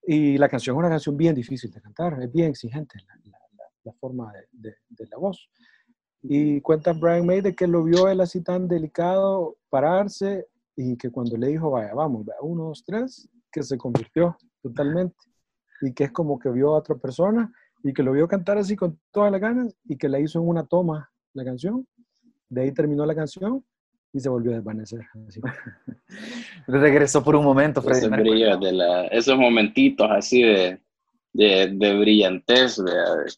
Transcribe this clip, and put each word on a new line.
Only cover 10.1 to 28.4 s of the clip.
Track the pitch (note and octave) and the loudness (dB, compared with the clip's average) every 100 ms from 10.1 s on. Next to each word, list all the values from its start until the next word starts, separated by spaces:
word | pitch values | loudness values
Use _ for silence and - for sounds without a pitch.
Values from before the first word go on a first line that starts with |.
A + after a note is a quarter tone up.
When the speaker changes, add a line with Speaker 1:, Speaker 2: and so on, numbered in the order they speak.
| - G3 G3 - _ _ - | -4 -6 -6 -10 _ _ -8
Speaker 1:
y | B2+ B2 | -6 -6
que | B2 | -8
cuando | B2+ A#2+ A2+ | -6 -6 -2
le | B2+ | -2
dijo, | D#3+ D#3+ | -2 -2
"Vaya, | B2 G#2 | -2 -4
vamos, | A#2+ D#3 A2+ G#2+ | -4 -4 -4 -8
vaya, | - | -10
uno, | D3 E3+ D#3+ | -8 -8 -8
dos, | D3 | -12
tres", | - G#3 C4 - _ _ _ | -8 -8 -8 -12 _ _ _
que | D#3+ | -10
se | C3+ B2+ | -8 -6
convirtió | C3 A#2 A#2 - F3 E3+ _ _ | -4 -4 -4 0 0 -2 _ _
totalmente. | B2+ B2 C#3+ E3 F#3 _ _ _ _ _ _ _ | -12 -4 -2 -2 -4 _ _ _ _ _ _ _
Y | C#3 | -8
que | B2 | -4
es | C#3 | -4
como | - D#3 C3 | -2 -4 -2
que | C3+ | -2
vio | B2 C#3+ | 0 2
a | D3+ | 0
otra | D#3 C#3 | -2 -6
persona | B2+ A#2 F#3 A3+ A#3 _ _ _ | -6 -2 0 0 -2 _ _ _
y | C#3 | -6
que | C3+ | 0
lo | C3 | 0
vio | C3+ E3 | 2 0
cantar | G3 F3 G3+ | 0 0 -2
así | G3 G#3 | -2 -2
con | F3+ D#3 _ | -4 -6 _
todas | G#3 G#3 | 0 0
las | G3 | 0
ganas | G#3+ B3 A#3+ _ | -2 -2 -4 _
y | - C3+ | -12 -4
que | C#3+ | -2
la | C3+ | -2
hizo | D3+ E3 | -2 -2
en | E3+ | -2
una | E3+ D3+ | -2 0
toma | F3 F3 D3+ - _ _ | 0 0 -4 -12 _ _
la | C3+ | -12
canción. | B2+ B2+ E3 B3 B3+ _ _ _ _ _ _ | -10 -6 -6 -6 -8 _ _ _ _ _ _
De | B2+ | -4
ahí | C3+ | -2
terminó | C#3 D3+ D3 D3+ | -2 -2 0 -2
la | |
canción | D#3 D3+ F#3+ G3 C4 _ _ _ _ _ | -4 -6 -6 -6 -6 _ _ _ _ _
y | C#3 | -8
se | C3 | -4
volvió | B2 A#2 | -2 -2
a | A#2 | -4
desvanecer. | G#2 A2 A2 A#2 - A2 A2 | -8 -12 -12 -16 -16 -20 -20
Así. | A2+ | -12
Speaker 2:
<laughs> | B2 - - - - A#2+ _ G3 A3 A#3+ - E3+ - | -12 -12 -18 -18 -20 -20 _ -20 -16 -14 -16 -16 -2
Regresó | C3 D3 C#3+ C#3+ D3+ | 4 6 6 4 2
por | C#3 D3+ | 4 4
un | |
momento, | D3 C3+ D3+ C#3+ | 4 4 2 0
Freddie | C3 B2+ | 0 2
Speaker 3:
Ese | A2+ | 2
Speaker 2:
Mercury. | G#2+ A2 A2 | 2 2 4